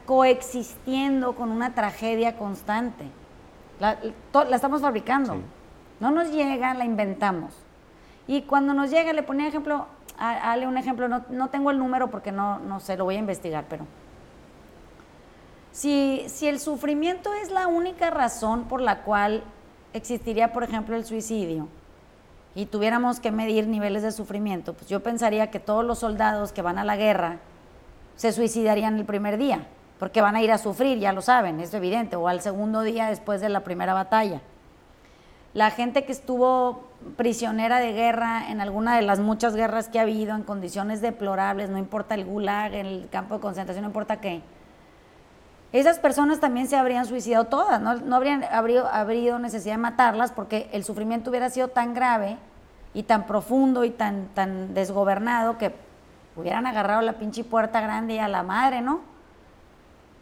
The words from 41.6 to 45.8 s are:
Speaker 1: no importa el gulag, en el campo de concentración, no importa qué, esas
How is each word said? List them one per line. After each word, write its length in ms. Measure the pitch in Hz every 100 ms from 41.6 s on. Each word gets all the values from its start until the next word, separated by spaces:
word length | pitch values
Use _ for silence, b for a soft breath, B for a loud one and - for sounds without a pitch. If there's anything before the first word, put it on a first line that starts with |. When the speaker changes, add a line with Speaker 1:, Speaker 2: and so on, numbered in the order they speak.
| 196
Speaker 1:
no 80 | 196
importa 380 | 190 214 - 214
el 100 | 185
gulag, 480 | 208 202 208 214
en 140 | 202 196
el 220 | 185 -
campo 240 | 190 190 214
de 60 |
concentración, 420 | 202 185 185 185
no 60 | 208
importa 300 | 214 214 214
qué, 220 | 202 170 - - - - - - - - - - - - -
esas 260 | 240